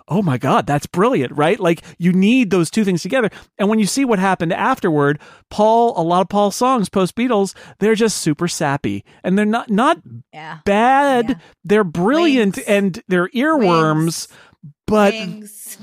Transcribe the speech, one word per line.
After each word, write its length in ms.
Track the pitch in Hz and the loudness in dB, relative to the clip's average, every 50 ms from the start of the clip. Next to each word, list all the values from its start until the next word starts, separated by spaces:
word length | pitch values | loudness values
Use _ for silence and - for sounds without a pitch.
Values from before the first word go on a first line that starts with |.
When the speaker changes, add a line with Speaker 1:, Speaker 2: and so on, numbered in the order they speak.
| _ - | _ -4
Speaker 1:
"Oh 120 | 147 214 | -2 -2
my 140 | 202 165 127 123 | 0 0 -2 -2
God, 280 | - 131 196 233 113 | 0 0 0 0 0
that's 200 | - 143 147 - | 0 -2 -4 -4
brilliant," 460 | - - 175 202 247 269 170 127 117 147 | -4 -2 0 0 2 2 0 -2 -2 -2
right? 220 | - - 165 208 - | 0 0 0 0 2
Like, 240 | 190 170 170 - - - - - | 0 0 0 0 -4 -14 -12 -2
you 140 | 170 180 | 0 0
need 380 | 175 185 190 208 247 262 247 180 | 2 4 4 4 4 2 2 2
those 200 | 190 180 165 - | 2 0 0 0
two 140 | - 220 214 | 0 -2 0
things 180 | 196 180 156 | 0 -2 -2
together. 280 | - 185 254 269 226 180 - - - _ _ - | -4 -2 -2 -2 -2 -2 -4 -8 -18 _ _ -4
And 100 | 208 202 | -2 0
when 100 | 220 220 | 0 0
you 80 | 208 | 0
see 180 | 180 - 269 277 | 0 0 -2 0
what 140 | 240 220 185 | 0 0 0
happened 340 | 190 196 185 - 170 165 | 0 0 0 -2 -2 -4
afterward, 640 | 190 - 196 240 262 - - 180 151 147 143 143 147 - - - - - _ _ | -2 -2 -2 -2 -2 -2 -2 0 0 2 2 0 0 -2 -8 -16 -20 -20 _ _
Paul, 440 | - - 208 220 226 233 233 233 - 180 | -2 0 2 2 4 4 2 2 0 -2
a 20 | |
lot 180 | 160 170 175 180 | -2 0 0 0
of 60 | 185 - | 0 0
Paul's 280 | 202 208 208 202 - | 0 0 0 0 0
songs 320 | - 247 254 269 240 185 - | 0 0 0 0 0 -2 -2
post 260 | - 196 185 170 - | -2 -2 -2 -2 -2
Beatles, 380 | - 240 254 233 202 196 190 - - - - - _ | -4 -2 0 0 0 0 -2 -6 -12 -20 -20 -6 _
they're 160 | 190 214 226 | 0 0 2
just 240 | 196 233 214 - - | 2 2 0 0 -2
super 280 | - 170 147 - 170 170 | -2 -2 -2 -2 -4 -6
sappy, 560 | - - 165 143 139 143 - 113 101 101 - _ - _ - | -4 -4 -4 -2 -2 -2 -4 -4 -6 -6 -10 _ -20 _ -4
and 140 | - 185 208 | -2 0 0
they're 80 | 208 | 2
not, 240 | 208 220 240 - - | 0 0 -2 -2 -2
not 280 | 202 208 247 302 339 - - 120 120 117 - _ | 0 0 2 0 0 -2 -6 -14 -20 -20 -20 _
Speaker 2:
Yeah. 260 | - 156 156 156 165 156 - | -20 -20 -18 -16 -18 -8 -2
Speaker 1:
bad. 680 | 202 202 208 226 254 269 277 285 277 262 240 226 226 | 0 2 2 4 4 4 4 2 2 2 0 0 -2
Speaker 2:
Yeah. 40 | 262 170 - - _ _ - | -4 -6 -8 -18 _ _ -2
Speaker 1:
They're 200 | 165 208 214 208 | 0 2 2 2
brilliant 720 | 165 147 170 175 220 285 320 349 320 262 247 214 196 170 | 0 -2 0 0 2 2 2 2 2 2 2 2 0 -2
Speaker 2:
Wings. 120 | 269 - 233 | -4 -2 0
Speaker 1:
and 340 | 202 202 202 196 156 233 - - | 0 0 0 -2 -4 -6 -4 -2
they're 200 | 185 180 175 190 | 0 0 0 -2
earworms, 760 | - 233 277 311 320 285 220 180 170 165 156 156 156 156 160 | -2 -2 0 0 2 2 2 2 4 2 2 2 2 0 0
Speaker 2:
Wings. 240 | 170 160 - - - - - - _ _ _ - 143 - _ _ | -2 -4 -6 -12 -14 -18 -20 -20 _ _ _ -20 -20 -20 _ _
Speaker 1:
but 260 | - 214 214 202 196 226 | -2 0 2 2 2 0
Speaker 2:
Wings. 640 | 220 214 180 214 214 214 208 - - - - - - | -2 -8 -10 -12 -14 -16 -20 -20 -20 -18 -18 -18 -6